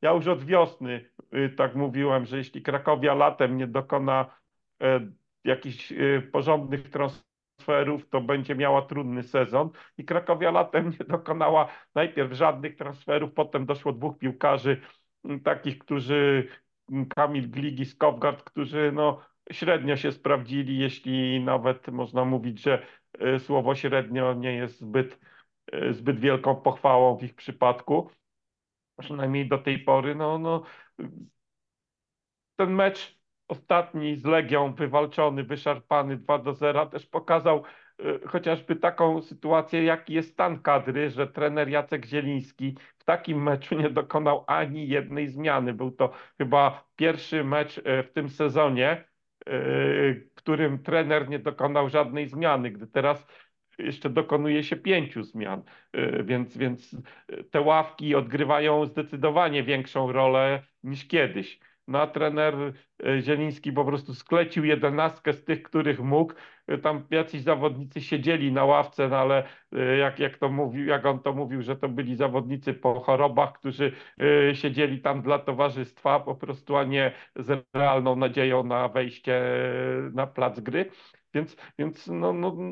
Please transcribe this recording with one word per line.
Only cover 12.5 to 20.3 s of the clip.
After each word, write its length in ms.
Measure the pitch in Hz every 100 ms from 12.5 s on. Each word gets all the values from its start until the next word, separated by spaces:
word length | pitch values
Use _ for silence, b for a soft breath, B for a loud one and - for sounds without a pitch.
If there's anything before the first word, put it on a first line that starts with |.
| 139 147 151
transferów, 580 | 143 139 - 147 151
potem 320 | - 151 143 131
doszło 280 | 143 143
dwóch 240 | 117 147 151
piłkarzy, 640 | 131 127 147 139 139 135 b b b _
m, 160 | 147 139
takich, 400 | 139 147 143 131
którzy, 680 | - 143 123 147 143 135 127 B _ _ _
m, 140 | 135 135
Kamil 440 | - 147 143 123
Glik 300 | 117 147 131
i 60 | 120
Skowgard, 580 | - 151 123 147 143
którzy, 480 | - - 135 151 151
no, 300 | 143 151 135 B _ -
średnio 440 | 160 165 165 135 139
się 160 | 143
sprawdzili, 640 | 139 -